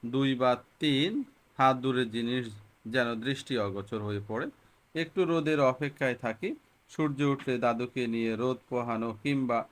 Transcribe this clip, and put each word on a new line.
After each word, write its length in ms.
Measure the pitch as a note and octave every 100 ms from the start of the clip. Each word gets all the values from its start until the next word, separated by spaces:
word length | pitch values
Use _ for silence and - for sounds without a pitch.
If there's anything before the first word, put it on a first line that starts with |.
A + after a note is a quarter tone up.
| A#2+
দুই 280 | B2+ C3+
বা 220 | C3 B2+ B2 - _
তিন 460 | D#3 C3+ D#3 A3+ C4 _ _ -
হাত 180 | C3 B2+
দূরের 340 | C3 B2+ A#2+
জিনিস 360 | A2+ A#2 B2+ A#2 G#2 - _ A2
যেন 220 | B2 A#2+ A#2
দৃষ্টি 380 | A#2 C3+ - B2+
অগোচর 440 | G2+ G2 G2 A2+
হয়ে 180 | G#2 G#2 G2+
পড়ে। 180 | A2 F3 - _ _ _
একটু 300 | D#3+ E3 F#3+
রোদের 360 | F3 E3 D3+ D#3
অপেক্ষায় 540 | C3+ B2+ C#3+ C#3+ C3+
থাকি। 400 | B2 A#2+ A2 F#3+ D#4+ _ _ _
সূর্য 320 | - D#3 C3+
উঠলে 360 | C#3+ C#3 - B2+
দাদুকে 480 | A#2+ A#2 B2 B2+ A#2+
নিয়ে 300 | A#2 A2+ A2
রোদ 220 | B2+ B2+ _
পোহানো 440 | B2 A#2+ A2+ A#2 G#2
কিংবা 460 | C#3+ C#3 C3 A#2 A2